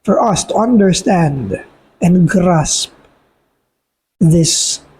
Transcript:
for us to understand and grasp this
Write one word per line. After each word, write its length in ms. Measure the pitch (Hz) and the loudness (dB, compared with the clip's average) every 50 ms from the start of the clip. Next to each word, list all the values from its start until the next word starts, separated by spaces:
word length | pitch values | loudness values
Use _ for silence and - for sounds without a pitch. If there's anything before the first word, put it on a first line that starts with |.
for 160 | _ - 190 - | _ -2 -2 0
us 300 | - 226 190 - - - | 0 0 -2 -2 -4 -4
to 80 | - | -2
understand 1040 | 202 220 240 247 220 202 190 175 - - - 196 175 165 147 143 135 120 95 - - - - _ _ _ _ _ _ | -2 0 2 2 2 2 2 0 0 0 -2 0 0 0 -2 -2 -4 -6 -8 -8 -10 -10 -18 _ _ _ _ _ _
and 260 | - 175 180 185 175 | 0 2 2 4 2
grasp 640 | 151 - 180 175 180 175 160 143 - - - - - _ _ _ _ _ _ _ _ _ _ _ _ _ _ _ _ _ _ _ _ _ _ _ _ _ _ | 2 2 2 2 2 2 0 0 -2 -4 -6 -6 -10 _ _ _ _ _ _ _ _ _ _ _ _ _ _ _ _ _ _ _ _ _ _ _ _ _ _
this 640 | - 160 160 170 160 143 - - - - - - - _ _ _ | 2 2 4 2 2 0 -2 -4 -4 -6 -6 -10 -12 _ _ _